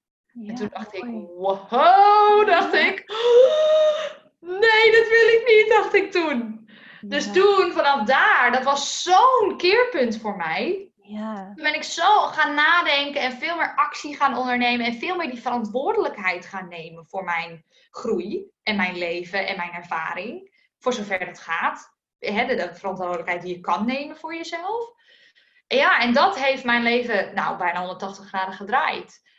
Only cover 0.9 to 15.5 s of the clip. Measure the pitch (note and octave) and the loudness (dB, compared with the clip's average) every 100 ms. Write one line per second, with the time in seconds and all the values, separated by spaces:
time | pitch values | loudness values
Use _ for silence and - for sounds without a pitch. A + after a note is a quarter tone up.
0.9 | F#3+ A#3+ A3+ F3 F3 F#3 G3 - A#3+ D#4+ | -12 -12 -12 -14 -6 -4 -4 -2 2 6
1.9 | F#4+ G4+ G#4 G#4 G#4 G#4 E4+ - F#4+ A#4 | 8 8 6 6 6 4 4 2 2 0
2.9 | G4 - G#4+ A#4+ A#4+ C5 D#5 D#5 D#5 D#5 | -2 -8 -2 4 8 8 6 4 4 2
3.9 | D5+ D5+ - _ _ E4+ F#4 A4+ A4 A4+ | 0 -4 -12 _ _ -10 0 4 6 6
4.9 | A4 A4 A4+ A4+ A#4 B4+ G#4+ G#4+ A4 G4 | 4 4 4 4 4 6 4 6 4 2
5.9 | G4+ - F4+ E4 B3+ A3+ G#3+ - - - | 0 0 -2 -2 -4 -6 -10 -18 -20 -20
6.9 | - G#3 G3 G3+ F4+ G4 G4 F4 E4+ C#4+ | -20 -8 -6 -2 4 4 4 2 0 2
7.9 | C4+ G#3+ C4+ G4 F4+ B3 B3+ B3 C#4+ - | 2 2 4 4 4 2 2 0 -2 -2
8.9 | - E4+ F#4 B4 B4+ G4 - F4+ A4 B4 | -6 2 6 6 6 2 0 2 4 2
9.9 | F#4 A#3 G#3+ G#3+ F#3+ E3 E3+ C4+ G4 - | 0 -2 -2 -6 -6 -4 -4 -4 -6 -8
10.9 | _ - G#3+ A3 G#3+ F#3+ G3+ D4+ D4+ D4+ | _ -16 -12 -10 -10 -12 -8 -4 -4 -6
11.9 | - E4+ G#4 - - D4 D4 D4+ E4+ E4+ | -2 2 4 2 0 -2 2 2 2 2
12.9 | C#4+ C#4+ C#4+ B3 B3 D#4 E4+ D4+ - D4 | 0 -2 -4 -4 -4 -6 -4 -4 -2 -4
13.9 | - D4+ D4 C#4+ A#3+ B3+ B3 A#3+ A#3+ A#3+ | -4 -12 -2 -2 0 -2 0 0 0 -2
14.9 | A#3 F4 F4+ D#4 B3 - | -4 -6 -6 -6 -8 -6